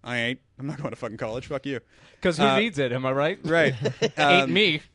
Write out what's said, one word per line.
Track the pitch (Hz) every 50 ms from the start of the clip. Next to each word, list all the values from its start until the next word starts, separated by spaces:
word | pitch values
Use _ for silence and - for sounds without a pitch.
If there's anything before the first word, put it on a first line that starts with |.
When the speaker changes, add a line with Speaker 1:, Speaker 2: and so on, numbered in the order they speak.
Speaker 1:
"I | - 120 123 120
ain't. | 117 120 131 - _ _ _ -
I'm | 131
not | 143 143 131
going | 147 131
to | -
fucking | - - 113 104
college. | 107 131 110 110 127 123
Fuck | - 151 131 -
you." | 139 139 117 _ _ _ _ - - _ _
Speaker 2:
'Cause | - 185 165 151
who | 143
Speaker 1:
Uh, | 139 135 139
Speaker 2:
needs | 220 233 175 139
it? | 139 123
Am | 120 131 131
I | 131
right? | 135 139 143 156 196 -
Speaker 1:
Right. | - 151 160 170 156 135 131 110 143 147
Speaker 2:
<laughs> | 131 -
Ain't | - 151 - -
Speaker 1:
Um, | 151 143 143 143 135 131
Speaker 2:
me. | 170 190 214 190 151 147 - _ _